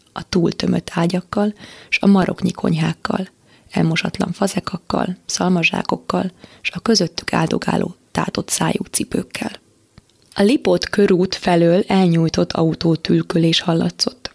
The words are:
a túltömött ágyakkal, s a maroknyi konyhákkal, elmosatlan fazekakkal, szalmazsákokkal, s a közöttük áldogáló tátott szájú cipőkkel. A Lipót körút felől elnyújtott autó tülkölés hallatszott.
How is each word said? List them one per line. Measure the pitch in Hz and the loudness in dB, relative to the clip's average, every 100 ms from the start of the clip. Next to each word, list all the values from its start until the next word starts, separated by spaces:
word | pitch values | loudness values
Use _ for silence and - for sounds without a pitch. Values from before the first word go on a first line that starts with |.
| _ | _
a | - 160 | -16 -4
túltömött | 185 170 - - - - | 0 0 0 -2 -2 -4
ágyakkal, | - 170 180 - - 208 208 - - - | -2 -2 -2 -4 -2 -2 -4 -16 -20 -8
s | - | -2
a | 202 | 2
maroknyi | 196 175 - 175 | 4 2 -2 -4
konyhákkal, | 175 - 160 160 165 - - 190 _ _ _ _ | -2 -2 0 0 -4 -6 -6 -6 _ _ _ _
elmosatlan | - 165 165 175 - 185 | -2 0 0 -4 -4 -4
fazekakkal, | 175 196 - - 175 - - - 185 - | -2 -2 -2 -8 -12 -6 -4 -4 -6 -8
szalmazsákokkal, | - 180 180 165 50 - - - 180 185 - - - | -2 0 2 0 -2 -4 -6 -4 -4 -4 -8 -20 -12
s | - | -10
a | 180 | -6
közöttük | - 220 170 - - | 0 2 0 -4 -4
áldogáló | 170 165 - - - 50 - _ | -2 0 0 0 -2 -2 -6 _
tátott | - - - - | -4 -4 -4 -4
szájú | - 160 - 190 | -2 -2 -2 -2
cipőkkel. | - - - - - - - _ _ _ - _ _ _ | -4 -2 -4 -4 -8 -10 -12 _ _ _ -20 _ _ _
A | - | 0
Lipót | 202 285 202 175 - | 2 2 2 0 0
körút | - 202 180 190 | 2 4 4 2
felől | - - 175 170 180 - | -2 0 4 4 4 2
elnyújtott | 190 185 165 165 - 175 | 4 4 4 2 0 -2
autó | - 165 156 165 | 0 0 0 0
tülkölés | 160 - 170 160 170 165 160 | 0 2 0 2 2 2 2
hallatszott. | - 165 170 - - - - | 0 0 0 -2 -6 -6 -16